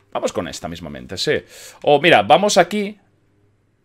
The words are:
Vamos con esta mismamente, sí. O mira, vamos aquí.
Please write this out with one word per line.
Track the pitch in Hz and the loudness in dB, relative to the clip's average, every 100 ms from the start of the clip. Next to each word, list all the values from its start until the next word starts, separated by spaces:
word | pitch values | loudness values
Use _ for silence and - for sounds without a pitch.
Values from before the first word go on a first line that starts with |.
| _ | _
Vamos | 123 254 | -8 -6
con | - 85 | -6 -8
esta | - 82 | -10 -12
mismamente, | 85 80 69 65 92 | -12 -14 -16 -14 -8
sí. | - 120 - - - - | -4 -4 -6 -20 -20 -6
O | - 143 | 0 2
mira, | 170 123 | 4 4
vamos | 101 160 208 196 | 6 4 4 2
aquí. | 170 208 202 214 _ _ _ _ _ _ _ _ | 0 -2 -6 -10 _ _ _ _ _ _ _ _